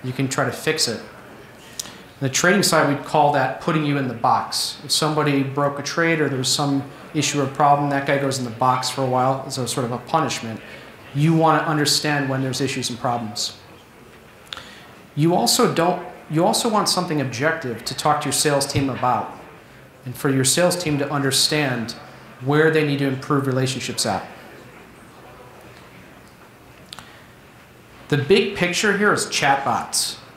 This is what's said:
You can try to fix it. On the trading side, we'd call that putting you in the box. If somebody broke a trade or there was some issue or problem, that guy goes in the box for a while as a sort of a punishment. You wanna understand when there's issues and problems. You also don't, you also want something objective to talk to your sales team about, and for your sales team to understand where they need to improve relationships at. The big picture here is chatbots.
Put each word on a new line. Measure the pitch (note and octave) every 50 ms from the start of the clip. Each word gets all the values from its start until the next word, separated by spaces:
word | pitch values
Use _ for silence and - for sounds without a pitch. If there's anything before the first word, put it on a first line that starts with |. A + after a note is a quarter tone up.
| -
You | B2+ B2+
can | - C#3 C3
try | - - C#3
to | B2+
fix | A#2+ - - - D#3 D#3 - -
it. | A2+ G2+
On | - - - - - - - - - - - - - - - - - - - - - - - - C#3 C3+
the |
trading | B2+ - - F3 G3 G#3 F3+
side, | - - D#3 C#3+ C#3+
we'd | C#3+ C3 -
call | - - D#3 D3 C#3+ C#3+
that | C#3+ C3 B2+ - -
putting | - - E3 D#3 D3+
you | D3 C#3+ C#3+
in | C3+ B2
the | A#2
box. | A2+ A2+ C3 A#2 A2 - - - - - - - - -
If | C#3
somebody | - - - D#3 D#3 D3+ D3 D3 C#3 C#3 C3+
broke | C3 C3 C#3 C#3+ C#3+ C#3 -
a | C3+
trade | - - - E3+ E3 E3 D#3
or | D3+ C3+
there | C#3 B2+
was | C3 B2+
some | - - D3 C#3+ C#3 C#3 C3 - - - - - -
issue | D#3 C#3+ - - D3
or | C#3
problem, | C3 - - D#3 C#3+ C#3+ C#3+ D3 C#3+
that | C#3 C#3 C#3 -
guy | D3 C#3
goes | C#3 C3+ B2+ B2+
in | B2
the | A#2+
box | A2 A2+ C3 B2+ B2+ A#2 - -
for | - - C3+
a | B2+
while | B2 B2+ B2+ C3 C3+ C3 C3
as | D3 C3 -
a | B2+ A#2
sort | - - B2+
of | A#2
a | B2 A#2
punishment. | - - - D#3+ D3+ B2 A2+ - - A2+ A2 G2+ - - - - - - - - - - -
You | C#3 D3 D#3+ E3
wanna | D#3+ D#3+ D#3+ D3+ D3
understand | - - D#3 D3+ D3 C#3+ - - - D3+ D3 C#3+ C#3 C3
when | C3+ C3
there's | C3+ C3 B2 -
issues | C#3 B2+ - C3+ A#2+ -
and | B2 A2+
problems. | - C3 A#2+ A#2+ A#2 A2 A2 - - - - - - - - - - - - - - - - - - - - - - - - - - - - - - - - - - - -
You | D3 D3 E3 F3
also | F#3+ A#3 A#3 - - B3 F#3 C#3
don't, | D#3 E3 F3 F3 F3 - - - - - -
you | D#3 D3+ E3+
also | G3+ A3+ - - A#3+
want | G#3 G#3 F3 D#3
something | - F#3 F3 D#3+ E3 D3+
objective | C3+ B2+ A2+ A2 C3+ D#3 E3 D#3+ - B2+ A#2 G#2+ -
to | - C3+
talk | - - D#3 D3 D3
to | D3
your | C#3+ C3
sales | - - D#3 C#3+ C#3 C#3
team | - - D3+ C#3 C3+
about, | B2 G#2+ B2+ B2+ A#2+ G#2+ G#2 - - - - - - - - - - - - - - - -
and | B2+ A#2+
for | - - D3
your | C3+ C3+ C3
sales | C3+ - - F3 F3+ E3+
team | - - D#3 D3 C#3
to | C#3+ C#3
understand | D3+ C#3+ C3+ C3+ C3 - - - D#3+ D3+ D3+ C#3 B2+ A#2 A2+ A2+ - - - - - - - - - - B2+
where | C3 D3 D3+ D#3 D#3+
they | D3+ D#3 D3+
need | D3 C#3+ C3+
to | C#3 C#3
improve | C3 C3 - - D3+ C#3 B2+ C3
relationships | B2+ C3 C3 C3 C3 B2 A2 - A#2 - -
at. | A#2 G2+ F#2 - - - - - - - - - - - - - - - - - - - - - - - - - - - - - - - - - - - - - - - - - - - - - - - - - - - - - - - - - - - - - - - - - - - - - - - - - - - - - -
The | D3 C#3
big | B2+ C3 - A3 - - -
picture | - F#3 F3 F3 - - G#3+ G3 F#3+
here | G#3 G#3
is | E3+ B2+ -
chatbots. | - - - - C#3+ C#3 - - A2+ A#2 A2 - - - - - - - - - - -